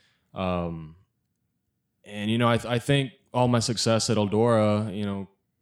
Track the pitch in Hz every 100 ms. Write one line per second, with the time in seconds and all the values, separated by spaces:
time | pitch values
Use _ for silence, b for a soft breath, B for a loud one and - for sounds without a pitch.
0 | _ _ _ - 95 90 85 82 80 85
1 | _ _ _ _ _ _ _ _ _ _
2 | - 104 104 117 120 117 110 120 - 139
3 | 135 - _ 123 123 120 110 113 - 113
4 | - 107 101 104 117 113 107 104 110 95
5 | 104 98 98 _ _ _